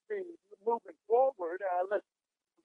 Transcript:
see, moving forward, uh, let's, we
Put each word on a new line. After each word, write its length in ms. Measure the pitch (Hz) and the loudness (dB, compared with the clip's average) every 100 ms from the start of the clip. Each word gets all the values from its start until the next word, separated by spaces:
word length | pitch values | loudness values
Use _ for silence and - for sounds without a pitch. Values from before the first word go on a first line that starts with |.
| - | -6
see, 100 | 208 175 170 _ 202 | -6 -6 -12 _ -8
moving 380 | 208 233 190 160 - | -2 -2 -4 -12 0
forward, 560 | 233 269 269 165 185 | 4 4 2 -6 -4
uh, 240 | 196 180 190 | -2 0 0
let's, 160 | 202 - _ _ _ _ | -2 -4 _ _ _ _
we 20 | _ | _